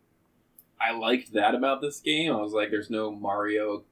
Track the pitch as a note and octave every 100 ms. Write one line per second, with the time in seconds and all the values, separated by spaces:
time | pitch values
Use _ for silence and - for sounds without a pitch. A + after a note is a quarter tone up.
0 | _ _ _ _ _ - _ _ A2+ A2+
1 | A2+ B2+ - G#2+ G#2 B2 C3+ C3+ D3 -
2 | D#3 D3+ E3 A#2 G#2 G#2+ G#2 G#2 G#2 A2
3 | G#2+ G#2 G2+ G2+ G#2 G#2 G#2+ G#2 -